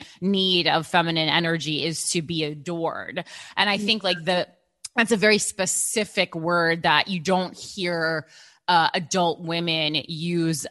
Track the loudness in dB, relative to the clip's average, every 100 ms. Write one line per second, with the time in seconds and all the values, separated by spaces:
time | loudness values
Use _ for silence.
0 | -4 -6 -2 0 2 2 2 0 2 0
1 | 2 0 0 0 0 -2 -2 -4 -4 -4
2 | -2 -4 -2 -4 -4 -6 -8 -4 -4 -4
3 | -8 -8 -10 -14 -8 0 0 2 0 0
4 | 0 -2 0 0 0 _ _ _ -6 0
5 | 2 4 6 4 2 -2 -2 -2 -2 -2
6 | -2 0 -2 -2 0 2 2 2 4 4
7 | 4 -2 0 0 0 -6 -14 -6 -4 0
8 | 0 -2 -6 -16 -20 _ 2 4 4 0
9 | -2 2 2 0 -4 -2 0 0 0 -2
10 | -4 -6 -2 0 0 0 0